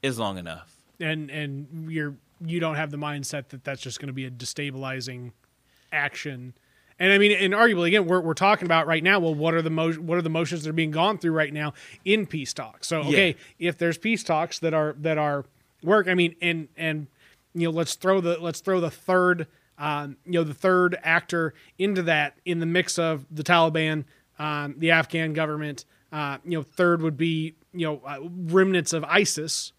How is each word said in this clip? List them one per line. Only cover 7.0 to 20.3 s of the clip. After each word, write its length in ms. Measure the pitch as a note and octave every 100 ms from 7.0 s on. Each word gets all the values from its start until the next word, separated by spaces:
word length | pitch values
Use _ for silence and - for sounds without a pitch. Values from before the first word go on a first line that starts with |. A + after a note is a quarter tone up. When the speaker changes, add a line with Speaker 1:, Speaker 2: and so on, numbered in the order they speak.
| F#3
Speaker 2:
I 60 | G3
mean, 140 | G#3
and 200 | G3 F#3+
arguably, 340 | G3+ A#3 G3 E3+
again, 180 | G#3 F3
we're, 140 | F#3
we're 140 | E3
talking 320 | D#3 F#3+ G#3 F3+
about 200 | E3 D#3
right 160 | E3
now, 160 | E3 G3+
well, 160 | E3
what 180 | D3+ D#3+
are 80 | E3
the 80 | D#3+
mo-, 220 | D#3+ E3
what 220 | D#3+ E3 F3
are 60 |
the 80 | E3
motions 320 | D#3+ E3 E3+
that 60 | D3+
are 40 |
being 160 | D#3+ D#3+
gone 260 | D3+ F#3 G#3
through 140 | E3+
right 200 | D#3+ D3+
now 200 | D3+ D3+ - - -
in 220 | F#3 G#3+ G3
peace 260 | D#3+ C3
talks? 320 | - A#2 - -
So, 160 | E3
Speaker 1:
Yeah. 60 | D3
Speaker 2:
okay, 280 | D3 F#3+ C#3+ - _
if 180 | E3+ E3+
there's 200 | E3+ E3
peace 240 | A3 A3+
talks 360 | - D#3+ E3 -
that 120 | E3
are, 200 | D#3 D3+ D3
that 180 | D#3 D#3
are 260 | D3 C#3+ C3+ _ _ _
work, 240 | D#3 G#3+ F#3
I 80 |
mean, 220 | F3+ E3+ E3
and, 280 | F3 E3 D3+ -
and, 320 | D#3+ D#3 D3 _ _ _ _
you 100 | - E3
know, 20 | D#3+
let's 180 | E3 -
throw 240 | F#3 F#3+
the, 180 | E3+ E3+
let's 220 | E3+ D#3+
throw 200 | - F#3
the 100 | E3+
third, 560 | - - F#3 F3+ F3 D#3+ _ _ _
um, 380 | D3 D3 D3 C#3
you 80 | -